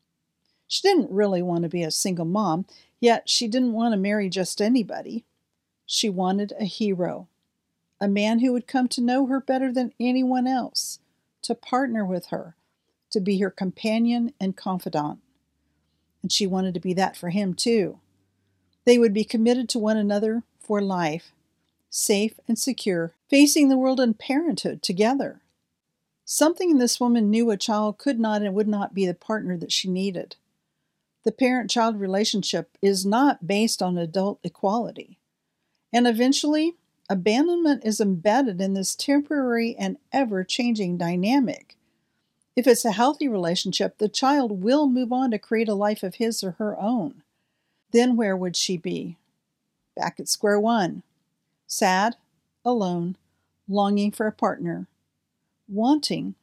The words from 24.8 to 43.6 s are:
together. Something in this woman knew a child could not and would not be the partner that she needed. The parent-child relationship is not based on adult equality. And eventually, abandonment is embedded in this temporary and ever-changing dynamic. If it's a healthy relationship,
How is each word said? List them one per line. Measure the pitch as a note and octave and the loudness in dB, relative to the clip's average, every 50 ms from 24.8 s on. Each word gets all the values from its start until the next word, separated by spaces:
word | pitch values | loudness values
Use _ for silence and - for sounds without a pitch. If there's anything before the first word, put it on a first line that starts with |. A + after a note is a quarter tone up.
| - | -4
together. | - F#3 F3 G#3+ A3+ C4+ C4+ G#3+ - - - _ _ _ _ _ _ _ _ _ _ _ _ _ _ _ _ - | -4 0 2 2 2 2 0 -4 -6 -10 -14 _ _ _ _ _ _ _ _ _ _ _ _ _ _ _ _ -10
Something | - - - D4 D#4+ F4 F4+ F#4 F4 | -4 0 2 4 2 2 2 2 4
in | D#4 B3+ | 4 4
this | B3 A#3 - - | 4 2 2 0
woman | B3+ A#3+ A#3 A#3+ G#3+ G3+ | 2 2 2 2 4 2
knew | G#3+ A3+ A#3+ A#3 | 2 2 2 2
a | G#3 | 0
child | F#3+ - - G#3+ G#3 G#3+ G#3+ G3 - | 0 0 -2 0 0 0 -2 -2 -4
could | - C#4+ C4+ A3+ | -2 -2 0 0
not | A3+ G#3+ G#3+ G#3 | 0 0 0 0
and | G#3 G3+ F#3 | -2 0 0
would | G#3 G#3+ | 0 0
not | G#3+ G#3 G3+ G3 - - | 0 0 -2 -2 -4 -2
be | F#3+ G3 | -2 -2
the | F3+ F3 | -2 -2
partner | - - - A3 G#3+ - F3+ F3+ | -4 -6 -6 -4 -4 -4 -4 -6
that | E3 - - | -6 -6 -4
she | - - - | -4 -4 -4
needed. | F#3 F3+ F#3 G3 G3+ F3+ E3+ - - - _ _ _ _ _ _ _ _ _ _ _ _ _ _ _ _ _ - | -4 -4 -2 -2 -4 -4 -6 -10 -12 -14 _ _ _ _ _ _ _ _ _ _ _ _ _ _ _ _ _ -4
The | A3+ | -4
parent-child | A3 - C4+ B3 B3+ B3+ A3 F#3+ - A#3+ A3+ A3+ A3+ G3+ | 0 0 0 2 2 0 -2 -2 0 0 2 0 0 -2
relationship | G3 F#3 F#3 G3 A3 - - G3+ F3 - - E3+ E3 _ _ - | -2 -2 0 0 0 0 0 -2 -2 -2 -4 -4 -6 _ _ -2
is | - G3 G3 F#3 F#3+ | 0 0 2 0 0
not | G3 G#3 A#3+ C#4+ C#4+ - - F3+ | 0 2 4 4 2 2 0 -2
based | E3 G3+ G#3 A3 A3 - - | -2 0 0 0 0 0 -2
on | G3 F3+ F3+ | -2 -2 -2
adult | E3+ E3+ D#3+ D#3+ G3 F#3+ G3+ - - - | -2 -4 -2 -2 -2 -2 -2 -4 -6 -8
equality. | E3+ - _ - F#3+ G3+ A#3+ G#3+ - - - - - - _ _ _ _ _ _ _ _ _ _ _ _ _ _ _ - | -12 -6 _ -2 -2 -2 -2 -4 -6 -10 -16 -20 -20 -20 _ _ _ _ _ _ _ _ _ _ _ _ _ _ _ 2
And | A#3+ A#3+ | 2 4
eventually, | B3 A3+ A3 B3 C4 C#4 - - D4 D4+ D#4 D#4 E4+ E4+ _ _ _ _ _ _ - | 4 2 2 2 2 2 2 2 0 2 2 0 0 -2 _ _ _ _ _ _ -4
abandonment | G3+ F#3 F3 G#3+ G#3+ B3 D4+ F4 F4 F4 E4 D4+ C#4 - - | -2 0 2 2 4 4 4 2 2 2 2 2 2 2 0
is | A3 G#3 - | -2 0 0
embedded | A3 G3 F#3+ E3 E3 G#3+ G#3+ C4 C#4+ A#3+ F#3 F3 | 0 0 0 0 2 2 4 4 2 2 0 -2
in | G3 G3 G3 | -2 -2 -2
this | G3 F#3+ - - | -2 -2 -4 -6
temporary | - - - C#4 D4 C#4+ - D#4 C#4+ C4 B3 A#3 A#3 A#3 A#3 - | -4 0 2 2 2 2 0 -2 -2 0 0 0 0 -2 -2 -4
and | G3 G3 F#3+ F#3 - _ _ | -4 -6 -6 -6 -8 _ _
ever-changing | - C4+ C#4 A3+ G3+ F#3 F#3 - - - B3 A#3+ A#3 G#3+ G3 F3 F3 | -2 -2 0 0 -2 -4 -4 -4 -2 -2 0 0 0 0 0 -2 -2
dynamic. | F3 F3 E3+ F3 F3+ F#3 G#3+ C4 C#4+ B3+ F#3 - - - _ _ _ _ _ _ _ _ _ _ _ _ _ _ _ _ _ - | -2 -2 -2 0 0 2 2 2 2 2 0 -2 -6 -12 _ _ _ _ _ _ _ _ _ _ _ _ _ _ _ _ _ -2
If | B3+ A#3 | 2 4
it's | C4+ A#3 - - | 4 4 4 2
a | A#3 | 0
healthy | F#3 G3+ A#3+ C4+ D4+ - D#4 | 0 2 2 2 2 0 -2
relationship, | C4+ A3 F#3+ F3 E3 F3 F3 | -2 0 0 0 0 -2 -2